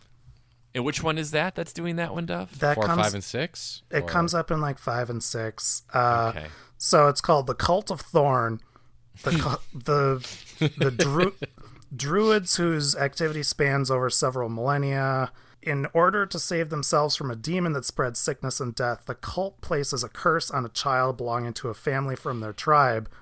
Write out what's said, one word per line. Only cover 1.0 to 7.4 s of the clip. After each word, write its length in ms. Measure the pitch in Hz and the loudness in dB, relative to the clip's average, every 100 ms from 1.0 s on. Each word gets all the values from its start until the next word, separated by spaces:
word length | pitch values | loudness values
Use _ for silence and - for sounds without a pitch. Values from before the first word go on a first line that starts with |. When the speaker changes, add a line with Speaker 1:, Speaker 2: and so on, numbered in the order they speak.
Speaker 1:
one 140 | 160 156 | -2 -2
is 140 | 151 | -2
that 240 | 151 180 | 0 -2
that's 180 | 170 170 | -4 -8
doing 240 | - 170 170 | -6 -4 -4
that 160 | 165 | -4
one, 140 | 170 170 | -6 -6
Duff? 260 | 175 185 135 | -6 -8 -2
Speaker 2:
That 160 | 143 | 0
Speaker 3:
Four, 100 | 147 | 2
Speaker 2:
comes 160 | 104 170 | 2 2
Speaker 3:
five, 140 | 107 | 2
and 100 | 101 | 0
six? 560 | - 117 165 - - - - | -6 -4 -6 -8 -12 -12 -4
Speaker 2:
It 120 | 147 | -4
Speaker 3:
Or 20 | - | 0
Speaker 2:
comes 280 | 175 170 | 0 0
up 160 | 170 - | 0 -2
in, 100 | 156 | -2
like, 180 | 147 135 | -2 -4
five 300 | - 120 120 | -4 -4 -4
and 140 | 117 | -2
six. 600 | - 117 110 - - - - | 0 0 -4 -4 -2 -2 -2
Uh, 380 | 127 120 117 113 95 | 2 4 4 0 -2
Speaker 1:
Okay. 120 | 78 - - - | -10 -14 -18 0
Speaker 2:
so 320 | - 156 147 | 6 8 6
it's 140 | 139 | 4
called 240 | - 151 | 4 2